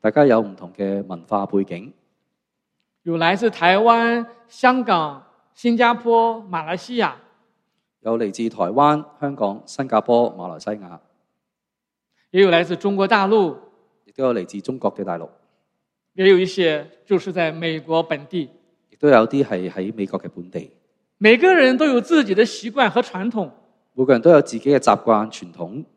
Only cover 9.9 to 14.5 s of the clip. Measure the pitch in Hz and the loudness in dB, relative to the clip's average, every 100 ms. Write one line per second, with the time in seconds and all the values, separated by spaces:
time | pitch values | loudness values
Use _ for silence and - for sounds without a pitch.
9.9 | 110 104 117 120 92 90 80 - 107 92 | -2 2 0 0 -4 -14 -12 -10 -10 -12
10.9 | 87 _ _ _ _ _ _ _ _ _ | -20 _ _ _ _ _ _ _ _ _
11.9 | _ _ _ _ 185 196 170 170 175 202 | _ _ _ _ 2 4 4 0 -4 -4
12.9 | 196 196 214 196 220 180 - - _ _ | -2 0 2 2 2 0 -4 -18 _ _
13.9 | _ _ - 131 117 87 | _ _ -4 -2 -2 -6